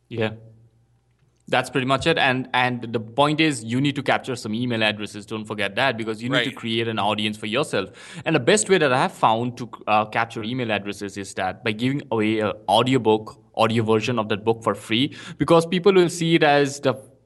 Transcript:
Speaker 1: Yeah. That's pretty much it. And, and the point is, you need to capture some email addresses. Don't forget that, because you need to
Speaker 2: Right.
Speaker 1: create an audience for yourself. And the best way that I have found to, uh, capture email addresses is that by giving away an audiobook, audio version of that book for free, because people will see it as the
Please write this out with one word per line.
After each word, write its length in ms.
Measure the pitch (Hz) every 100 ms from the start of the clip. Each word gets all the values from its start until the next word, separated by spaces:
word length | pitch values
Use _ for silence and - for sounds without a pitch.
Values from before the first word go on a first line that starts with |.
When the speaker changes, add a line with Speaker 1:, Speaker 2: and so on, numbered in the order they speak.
| -
Speaker 1:
Yeah. 240 | 113 110 - - - _ _ _ _ _ _ _ _ -
That's 200 | 165 -
pretty 160 | 143 127
much 200 | 135 165
it. 120 | 165
And, 280 | 135 127 127
and 400 | 127 123 123 117
the 80 | 117
point 400 | 110 117 147 151
is, 240 | 160 131
you 160 | 110 123
need 140 | 143 139
to 60 |
capture 340 | 131 110 - 123
some 180 | 113
email 280 | 107 123 113
addresses. 420 | 107 104 101 104
Don't 220 | 101 110 107
forget 300 | 107 98 98
that, 200 | 135 113
because 260 | 110 110
you 60 | 120
need 160 | 131
to 60 | 117
Speaker 2:
Right. 60 | -
Speaker 1:
create 320 | 117 113 113
an 100 | 110
audience 400 | 101 104 107 107
for 80 | 110
yourself. 420 | 117 147 113 95 - - - 151
And 100 | 156
the 40 |
best 280 | 123 208 -
way 80 | 190
that 160 | 147
I 60 | 127
have 160 | 180
found 420 | - 131 113 123 123
to, 140 | 113 - -
uh, 180 | 107 107
capture 360 | 113 113 117
email 260 | 107 127 117
addresses 460 | 104 98 98 101 101
is 160 | 98
that 300 | - 95 95
by 80 | 120
giving 300 | 107 127 143 -
away 300 | 113 107 110
an 120 | 107 - -
audiobook, 720 | 107 127 131 110 110 110 - _
audio 280 | - 110 117
version 360 | 110 110 107 120
of 100 | 107
that 160 | 104
book 180 | 113 113
for 120 | 110
free, 420 | 101 - 113 147 - - 165
because 260 | 143 170
people 300 | 165 185 190
will 160 | 190 170
see 240 | 170 165
it 80 | 165
as 380 | 156 143 143 -
the 140 | 139 120 - _